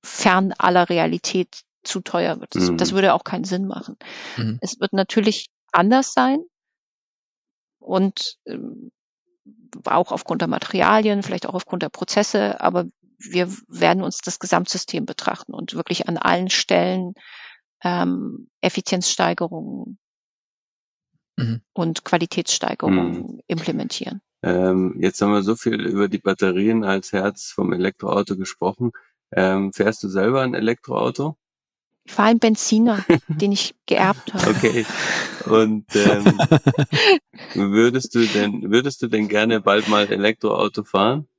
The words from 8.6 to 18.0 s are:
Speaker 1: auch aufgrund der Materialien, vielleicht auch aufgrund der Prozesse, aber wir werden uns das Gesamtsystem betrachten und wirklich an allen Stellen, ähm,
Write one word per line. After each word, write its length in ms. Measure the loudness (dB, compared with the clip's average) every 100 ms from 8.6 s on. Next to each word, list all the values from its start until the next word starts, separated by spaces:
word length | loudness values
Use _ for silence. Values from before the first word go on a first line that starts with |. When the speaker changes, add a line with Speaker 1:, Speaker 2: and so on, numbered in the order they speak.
| -12 -14 -20 _ _ _ _ _ _ -20 _ -12
Speaker 1:
auch 280 | -2 0 0
aufgrund 280 | -6 -6 -4
der 60 | -2
Materialien, 760 | -4 -4 0 4 4 2 0
vielleicht 240 | -4 -2 -2
auch 80 |
aufgrund 280 | -2 -6 -6
der 60 | -6
Prozesse, 720 | -6 -2 0 0 0 0 0
aber 260 | 0 0 -4 _ _ _
wir 300 | -6 -2 -2 -6 _
werden 340 | 0 2 2
uns 160 | -2 -6
das 200 | -10 -10
Gesamtsystem 680 | -2 -2 -2 -6 -6 -6 -6
betrachten 480 | -6 -6 -6 -10
und 200 | -12 -10
wirklich 340 | -10 -6 -6 -4
an 80 | -6
allen 340 | -2 -2 0
Stellen, 640 | -2 0 0 0 -2 -6 -10 -20 -20 -20 -20 _ _
ähm, 680 | -4 -2